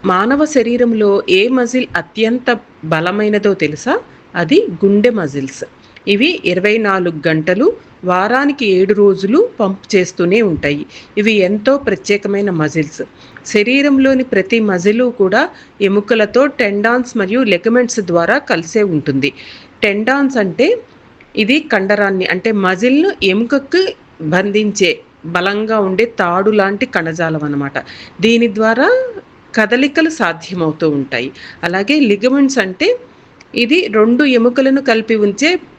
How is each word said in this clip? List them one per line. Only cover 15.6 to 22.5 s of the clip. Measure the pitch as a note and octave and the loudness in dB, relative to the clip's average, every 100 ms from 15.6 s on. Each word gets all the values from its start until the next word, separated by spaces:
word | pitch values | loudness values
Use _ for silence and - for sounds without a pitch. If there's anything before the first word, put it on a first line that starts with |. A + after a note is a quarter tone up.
| - _ | -20 _
ఎముకలతో | G3 G3 G#3 A#3+ G#3+ A#3+ C#4+ D4 | 0 0 0 0 2 2 0 0
టెండాన్స్ | A3 G3+ G#3+ A#3+ B3 A3+ | -2 0 0 -2 -2 -4
మరియు | F#3+ A#3 A#3+ | -2 0 0
లిగమెంట్స్ | F3 A3+ A#3+ A#3+ - F#3 | 0 2 0 0 -2 -2
ద్వారా | E3+ E3+ B3 - | 0 2 -2 0
కలిసే | F#3+ E3 A3 | -4 -2 -2
ఉంటుంది. | G#3 D#3 C#3+ C3+ C3 - - - - - | 0 -2 -2 -2 -2 -6 -20 -20 -20 -2
టెండాన్స్ | G#3+ G3+ A3+ C4+ C#4 B3+ | -2 0 0 0 0 0
అంటే | G3 D#3+ C#4+ A#4 - - - _ - - | -2 0 0 0 -6 -20 -20 _ -12 -4
ఇది | G#3+ C#4+ D#4 | 0 0 0
కండరాన్ని, | G#3 F#3+ G#3 G3+ F#3+ F#3 | -2 0 0 2 0 -2
అంటే | F3+ A3+ | -2 -2